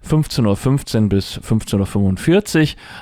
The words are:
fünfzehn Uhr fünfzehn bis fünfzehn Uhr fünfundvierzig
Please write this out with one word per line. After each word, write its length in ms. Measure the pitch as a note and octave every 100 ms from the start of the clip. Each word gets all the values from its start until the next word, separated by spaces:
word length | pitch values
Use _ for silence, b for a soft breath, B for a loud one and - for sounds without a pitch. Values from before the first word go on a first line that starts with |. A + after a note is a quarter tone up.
fünfzehn 440 | - D#3 D3+ - A2
Uhr 100 | G2
fünfzehn 540 | C3 C3+ - A2+ G#2+
bis 320 | G2 - -
fünfzehn 380 | - A2 - G2+
Uhr 60 | G2
fünfundvierzig 920 | G#2 G2 F#2 - F3+ - D#3+ D3+ - B B